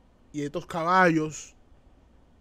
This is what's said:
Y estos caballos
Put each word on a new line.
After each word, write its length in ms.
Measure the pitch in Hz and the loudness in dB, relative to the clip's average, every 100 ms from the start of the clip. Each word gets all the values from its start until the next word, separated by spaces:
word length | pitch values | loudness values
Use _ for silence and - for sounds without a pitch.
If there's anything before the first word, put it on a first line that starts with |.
| _ _ _ | _ _ _
Y 80 | 147 | -8
estos 220 | 143 170 | -8 -8
caballos 920 | - 175 160 185 180 165 156 147 - - _ - _ _ _ _ _ _ | -8 -6 0 4 4 4 -2 -8 -18 -20 _ -20 _ _ _ _ _ _